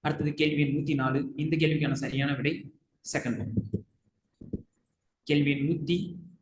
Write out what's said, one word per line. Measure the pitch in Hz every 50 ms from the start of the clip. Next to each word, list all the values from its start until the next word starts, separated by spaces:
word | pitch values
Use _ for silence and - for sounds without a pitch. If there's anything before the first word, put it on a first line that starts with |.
அடுத்தது | - 156 147 - 147 151 143
கேள்வி | - 151 151 151 143
எண் | 147 139 139
நூத்தி | 147 147 151 151
நாலு, | 139 131 131 131 143 143 - -
இந்த | - 151 156 165
கேள்விக்கான | 160 160 156 156 151 151 135
சரியான | 131 135 135 123 131 135 139 143 143
விடை | 131 - 147 165 - - - - _ _ _ _ _ _ -
செகண்ட் | - 139 - 127 117 107
ஒன். | 104 104 110 - - 104 - - - _ _ _ _ _ _ _ _ _ _ _ - - - - - _ _ _ _ _ _ _ _ _ _ _
கேள்வி | _ - 147 147 147 143
எண் | 139 139 139 151
நூத்தி | 165 - 151 139 175 180 - 175 - - - - - _